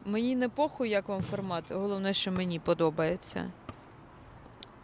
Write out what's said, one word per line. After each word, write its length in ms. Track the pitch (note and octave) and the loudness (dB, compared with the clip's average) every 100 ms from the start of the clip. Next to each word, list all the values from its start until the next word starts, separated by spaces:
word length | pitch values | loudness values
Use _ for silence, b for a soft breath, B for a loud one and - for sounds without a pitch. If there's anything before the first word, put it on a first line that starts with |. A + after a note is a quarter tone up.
| G3 | -2
мені 300 | G#3+ A#3+ B3+ | 0 2 2
не 140 | B3 | 0
похуй, 400 | - D4+ - A#3 | 2 0 2 2
як 180 | G3+ G3 | 2 2
вам 140 | F#3+ | -2
формат, 500 | - G3+ F#3+ E3+ E3 | -2 -2 -2 -2 -2
головне, 420 | F#3+ G3+ G3 G3 | -2 0 2 2
що 180 | G3 F#3+ | 2 2
мені 280 | F#3 F3+ E3 | 0 0 0
подобається. 920 | D#3+ E3+ D#3+ D#3+ D#3+ F#3 - - F#3 - - - - - - - - - - - - - | 2 4 4 4 2 0 -4 -6 -6 -8 -16 -16 -18 -20 -20 -20 -20 -20 -20 -20 -20 -20